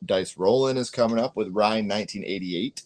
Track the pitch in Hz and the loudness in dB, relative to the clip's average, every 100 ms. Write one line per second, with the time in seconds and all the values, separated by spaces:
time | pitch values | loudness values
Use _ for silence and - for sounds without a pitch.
0 | 92 95 90 - 95 127 135 131 123 - | -2 0 0 0 4 4 4 0 -4 0
1 | 113 113 131 - 95 95 107 110 104 104 | 2 2 0 -2 -2 2 2 2 0 -2
2 | 98 101 - 95 90 87 107 - | -4 -6 -6 -6 -4 -4 -4 -8